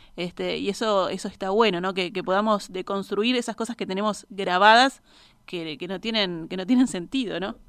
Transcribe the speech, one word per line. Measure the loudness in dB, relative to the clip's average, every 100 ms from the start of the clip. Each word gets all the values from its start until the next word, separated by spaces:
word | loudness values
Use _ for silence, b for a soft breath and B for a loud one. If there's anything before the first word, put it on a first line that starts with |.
| b
este, | -10 -8 -6 -6 -4
y | -4
eso, | -2 0 2 0
eso | -2 -8
está | -8 -2
bueno, | 4 4 2
¿no? | -2
Que, | -4 -4
que | -4
podamos | -2 0 2 0 -2
deconstruir | -10 -6 -6 -4 -2 0
esas | 0 -2 -6
cosas | -6 -6
que | -6
tenemos | -2 -2 -4 -10
grabadas | -8 -2 6 8 8 6 0 b b b b -12
que, | -10 -8 -8
que | -8
no | -6
tienen, | -4 -2 -2 -4 -6
que | -6
no | 2
tienen | 4 4
sentido, | 0 -4 -4 -4 -4
¿no? | -6 -10